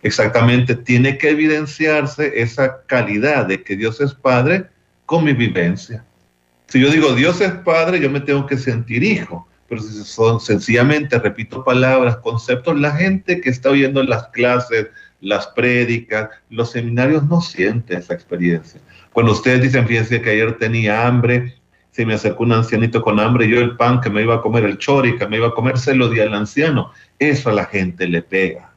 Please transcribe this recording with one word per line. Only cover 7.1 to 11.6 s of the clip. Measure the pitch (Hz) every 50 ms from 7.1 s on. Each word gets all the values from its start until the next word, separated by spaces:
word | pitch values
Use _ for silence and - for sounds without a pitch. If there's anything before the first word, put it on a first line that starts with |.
| 127
"Dios | 120 139 170 175 175
es | 208 185 175
padre", | - - 175 160 165 165 165 180 175
yo | 143 135
me | 139 143
tengo | 143 147 143 139 135
que | 139 139 123
sentir | - - 117 113 120 - 113 117 156
hijo. | 214 214 170 - - 175 170 - _ _ _ _ _
Pero | 120 110
si | 107 107 107 104 104
son | - - - 113 113 117 113
sencillamente, | - - 110 101 - - 113 120 120 139 151 151 147 147 - 117
repito | - 104 101 - 113 - - -